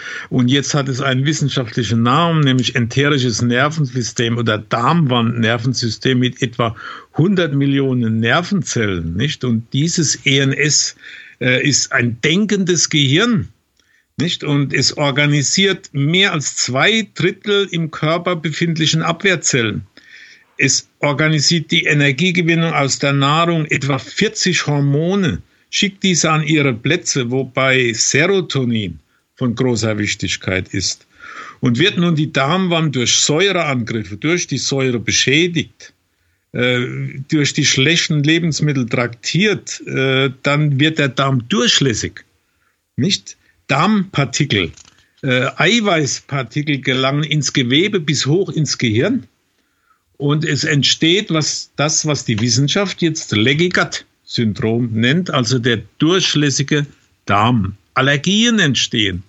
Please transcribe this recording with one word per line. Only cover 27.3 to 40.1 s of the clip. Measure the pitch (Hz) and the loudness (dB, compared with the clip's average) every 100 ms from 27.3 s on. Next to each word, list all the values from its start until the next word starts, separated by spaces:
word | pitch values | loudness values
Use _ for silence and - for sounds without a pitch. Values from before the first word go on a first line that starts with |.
wobei | 131 131 135 131 131 120 | -2 -4 -2 2 2 0
Serotonin | 110 - 131 170 196 170 139 123 113 98 78 _ _ _ | 0 0 2 2 0 0 -2 0 -2 -4 -10 _ _ _
von | _ 127 | _ -4
großer | 113 127 113 113 107 | 0 0 0 -2 -2
Wichtigkeit | 104 - 95 - - 92 98 | -2 -4 -6 -6 -2 -4 -2
ist. | 98 90 - _ _ - - - - | -4 -4 -6 _ _ -18 -16 -16 -4
Und | 131 120 | 0 2
wird | 185 208 | 2 2
nun | 175 | 2
die | 151 156 | 2 0
Darmwand | 143 139 185 185 165 156 | 0 0 2 2 0 0
durch | 127 117 - | 0 0 0
Säureangriffe, | - 147 196 180 151 127 110 117 95 101 | 2 2 2 0 -2 -2 -2 -6 -6 -6
durch | 151 175 - | -2 -2 -2
die | 131 | -4
Säure | - 139 131 120 | -2 -2 0 -2
beschädigt, | 98 - - 147 180 165 - _ - _ _ _ _ _ _ | -2 0 2 2 2 0 -6 _ -20 _ _ _ _ _ _
äh, | 123 123 123 127 131 135 139 139 | -2 0 0 -2 -6 -8 -10 -2
durch | 156 139 | 0 0
die | - | 0
schlechten | 139 - 139 170 - 151 | 0 2 2 2 0 0
Lebensmittel | 143 165 170 143 151 135 117 | 2 2 0 0 0 0 -2
traktiert, | - 120 120 - 156 214 196 - - 285 | -2 -4 -6 -4 0 0 0 -6 -14 -8
äh, | 135 135 | -2 0